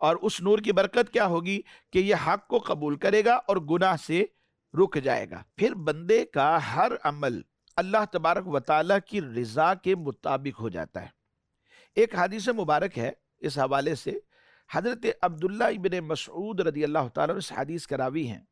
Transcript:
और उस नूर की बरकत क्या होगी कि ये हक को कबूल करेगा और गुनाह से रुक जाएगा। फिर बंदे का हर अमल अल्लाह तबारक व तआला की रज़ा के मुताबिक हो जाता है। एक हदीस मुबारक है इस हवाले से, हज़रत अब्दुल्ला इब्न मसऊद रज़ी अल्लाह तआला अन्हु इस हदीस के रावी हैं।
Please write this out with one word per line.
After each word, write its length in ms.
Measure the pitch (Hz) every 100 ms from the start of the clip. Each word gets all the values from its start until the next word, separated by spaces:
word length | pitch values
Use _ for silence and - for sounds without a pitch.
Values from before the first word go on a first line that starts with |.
और 160 | 156 170
उस 240 | 208 -
नूर 180 | 190 214
की 120 | 214
बरकत 360 | 190 196 240 226
क्या 160 | 233
होगी 340 | 196 170 180 202 - - _
कि 80 | 185
ये 140 | 196
हक 320 | 190 - 202 -
को 100 | 233
कबूल 360 | - 151 147 147
करेगा 400 | 196 214 220 247
और 220 | - 190
गुनाह 320 | 147 175 185 165
से 320 | - 170 214 _ _ _ _
रुक 240 | 151 190 151
जाएगा। 460 | 131 117 104 87 - -
फिर 160 | 233
बंदे 500 | 208 156 156 175 226
का 340 | - 143 147 165
हर 360 | 110 131 226 - 151
अमल 380 | 147 135 107 - _ _ -
अल्लाह 280 | 185 214
तबारक 400 | 208 175 160 185 185
व 120 | 143
तआला 380 | 120 156 170 202
की 220 | - 208
रज़ा 540 | 139 117 113 123 165
के 200 | 190 185
मुताबिक 600 | 185 147 - 160 135 139 120
हो 140 | 113
जाता 300 | 87 78 90
है। 120 | 92 _ _ _ _ _ _ _ _ -
एक 200 | 226 180
हदीस 320 | 180 214 208
मुबारक 480 | 226 156 151 185 -
है 180 | 117 - _ _
इस 160 | 151 139
हवाले 360 | 131 139 147 147
से, 260 | - 415 - _ _ _ -
हज़रत 480 | 160 226 240 226 -
अब्दुल्ला 440 | 180 156 185 208 233
इब्न 320 | 220 180 180
मसऊद 600 | 160 151 - 165 208 185
रज़ी 220 | 160 147
अल्लाह 260 | 147 156 123
तआला 160 | 151
अन्हु 140 | 151 160
इस 140 | -
हदीस 340 | - 139 165 -
के 100 | 135
रावी 280 | 131 160 123
हैं। 200 | 104 _